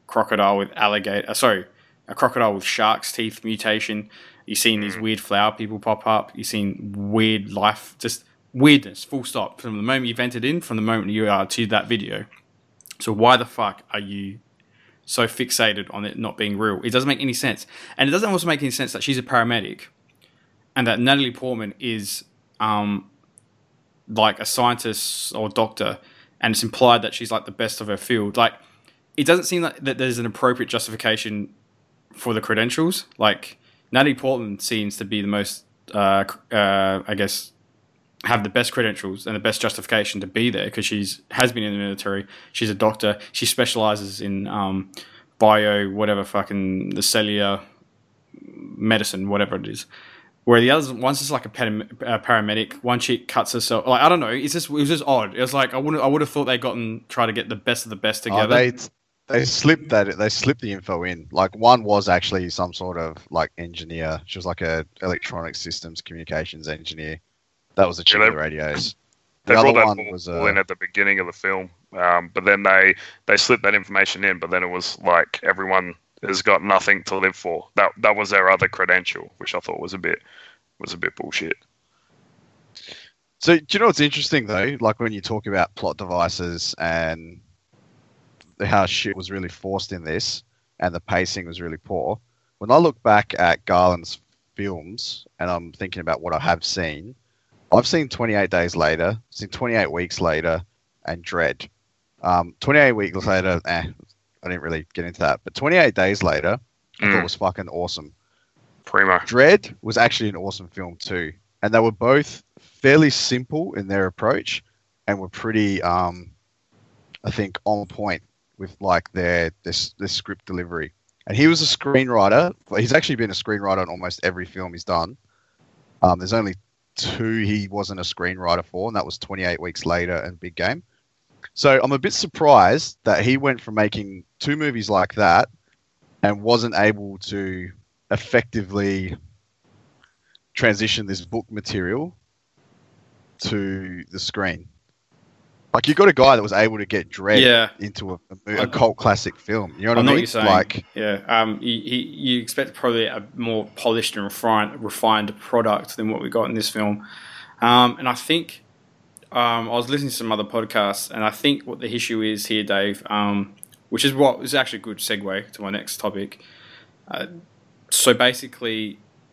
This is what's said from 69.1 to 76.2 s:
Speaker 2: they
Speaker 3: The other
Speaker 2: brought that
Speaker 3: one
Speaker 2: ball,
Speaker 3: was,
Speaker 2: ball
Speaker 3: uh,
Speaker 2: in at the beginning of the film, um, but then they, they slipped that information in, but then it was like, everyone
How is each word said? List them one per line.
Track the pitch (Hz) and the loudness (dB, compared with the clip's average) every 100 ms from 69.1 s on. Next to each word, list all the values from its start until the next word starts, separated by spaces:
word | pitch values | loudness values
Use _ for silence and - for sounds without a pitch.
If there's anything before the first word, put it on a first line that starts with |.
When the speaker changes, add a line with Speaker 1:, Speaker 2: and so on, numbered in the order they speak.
| _ _ _ | _ _ _
Speaker 2:
they | - | 2
Speaker 3:
The | 120 | 6
other | 139 | 8
Speaker 2:
brought | 117 | 6
that | 110 | 4
Speaker 3:
one | 104 | 2
Speaker 2:
ball, | 104 | -6
Speaker 3:
was, | 90 85 | -10 -8
Speaker 2:
ball | 85 | -2
Speaker 3:
uh, | 101 | 0
Speaker 2:
in | 98 | 0
at | 95 | -2
the | |
beginning | 90 92 101 101 98 | -6 -6 0 2 2
of | 87 | -2
the | |
film, | - 95 95 92 _ _ 95 | -4 -4 -4 -6 _ _ 0
um, | 90 87 85 | 2 2 0
but | 98 | -2
then | 95 101 | 2 4
they, | 98 95 95 - - - - | 6 6 6 4 -6 -10 0
they | 101 | 2
slipped | - 120 | 4 2
that | 101 | 2
information | 104 92 98 98 92 | 0 0 0 0 0
in, | 101 90 | -2 -2
but | 85 | -2
then | 92 | -2
it | 90 | -2
was | 90 - - | -4 -8 -4
like, | 92 85 - - | 2 2 2 -2
everyone | - 95 95 95 90 82 _ - | -2 -2 2 0 0 -12 _ -10